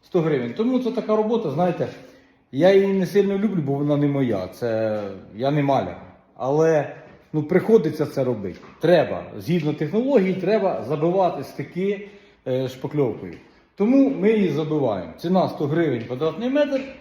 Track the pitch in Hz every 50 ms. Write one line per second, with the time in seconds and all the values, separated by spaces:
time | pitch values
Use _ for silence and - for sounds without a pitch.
0 | _ _ - 180 160 160 151 127 120 120 - - 226 254 254 247 254 226 - 214
1 | - 208 214 220 214 214 240 220 - 151 135 156 180 180 160 - 123 - - -
2 | - - - - _ _ _ _ _ _ - 135 165 190 196 196 196 196 196 190
3 | 180 160 180 202 196 196 196 196 208 220 190 170 139 135 139 143 147 147 147 143
4 | 147 143 143 139 135 120 104 95 92 90 - - 123 117 110 110 110 110 107 104
5 | 104 98 98 92 - - 90 104 127 139 147 151 143 139 135 127 98 90 87 -
6 | - - - - _ _ _ - 123 131 143 151 160 160 160 151 135 - - -
7 | - - - - - _ - 156 147 - 185 185 - - 220 214 160 160 - -
8 | 147 139 - 139 131 127 120 107 98 92 82 - - - - - - 160 180 160
9 | 127 101 95 87 - - - 107 98 123 170 175 147 151 139 - 160 147 180 220
10 | 254 269 285 226 190 190 180 190 180 180 214 214 190 185 131 - - - 151 143
11 | 151 170 180 196 185 165 143 143 131 - - - 139 - - 175 190 202 202 196
12 | 208 - - - - - _ _ _ 131 127 131 131 123 131 - - 143 147 147
13 | 139 117 104 - 101 87 80 73 - - _ _ _ _ _ - 202 226 269 277
14 | 269 233 170 170 180 214 226 214 190 170 139 147 156 147 156 151 135 117 104 92
15 | 85 82 - - - 170 185 185 156 135 - - 156 135 151 165 170 151 127 117
16 | 113 - 127 127 156 160 - 208 233 254 269 294 294 277 277 262 262 - - -